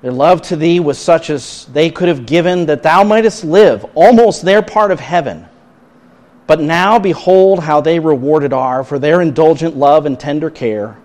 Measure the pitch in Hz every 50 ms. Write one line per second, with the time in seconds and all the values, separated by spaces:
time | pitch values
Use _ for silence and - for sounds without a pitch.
0 | - 127 127 123 139 165 185 165 - - 185 156 156 170 170 175 175 147 139 -
1 | - - 170 160 160 - 151 139 - - - - - - 123 147 160 165 165 -
2 | 185 - 170 135 120 110 147 170 165 180 180 180 170 151 151 139 - 156 160 185
3 | 202 208 214 220 220 220 - - - 156 156 196 214 175 120 101 - - _ 151
4 | 170 220 247 226 233 214 - - - 180 196 214 208 - - 214 214 202 185 160
5 | - - 175 175 156 127 90 78 80 - _ _ _ _ _ _ _ _ _ _
6 | _ _ _ _ _ _ _ _ _ - 156 156 147 151 165 170 180 196 220 240
7 | 196 196 160 - - 180 185 190 190 190 196 180 160 156 151 151 143 160 165 170
8 | 156 160 151 131 123 143 151 156 143 139 135 131 131 131 127 131 131 - 143 139
9 | 131 151 160 180 175 165 131 151 160 160 165 - 160 165 151 135 143 143 147 156
10 | 147 151 135 123 - 135 147 151 156 160 - - 131 117 107 107 101 113 110 -